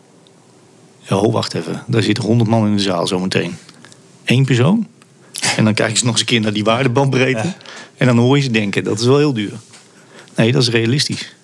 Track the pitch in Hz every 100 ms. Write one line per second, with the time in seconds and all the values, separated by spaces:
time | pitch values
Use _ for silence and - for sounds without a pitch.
0 | _ - - _ _ _ _ _ - -
1 | - 95 110 113 - 90 82 87 - 123
2 | - 139 104 120 107 113 104 101 98 87
3 | 87 92 92 95 87 - - - - -
4 | - - - 123 135 120 139 220 208 -
5 | - _ - - - - 110 104 113 107
6 | 120 110 - 120 107 104 107 113 135 120
7 | 139 131 131 120 135 - - - - -
8 | 127 117 123 143 135 110 101 95 95 107
9 | 120 143 151 117 101 113 - - - -
10 | - - - - 113 143 117 117 113 143
11 | - - - -